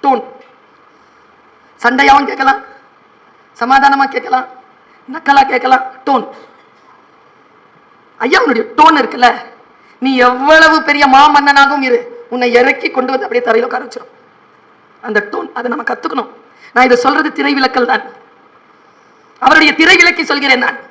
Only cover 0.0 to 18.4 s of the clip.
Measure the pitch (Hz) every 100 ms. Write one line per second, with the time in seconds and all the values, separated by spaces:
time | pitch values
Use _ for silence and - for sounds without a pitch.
0 | 277 247 - - _ _ _ _ _ _
1 | _ _ _ _ _ _ _ _ 233 262
2 | 277 277 277 - 269 269 - - _ _
3 | _ _ _ _ _ - 240 269 269 277
4 | 269 262 240 262 - - _ _ _ _
5 | - 294 - 277 269 247 254 262 - -
6 | - 262 - - - _ _ _ _ _
7 | _ _ _ _ _ _ _ _ _ _
8 | _ _ 247 359 466 226 - - 311 311
9 | 226 - 247 233 - - _ _ _ _
10 | 262 262 247 254 277 320 320 311 311 285
11 | 285 269 294 294 285 277 277 294 262 233
12 | - - - 247 247 233 262 - - 262
13 | 247 262 - 240 240 226 240 254 277 -
14 | - _ _ _ _ _ _ _ _ _
15 | 208 208 202 - - - 240 247 - 247
16 | - 277 - - _ _ - 247 254 240
17 | 269 294 302 - 285 277 262 262 240 214
18 | - - _ _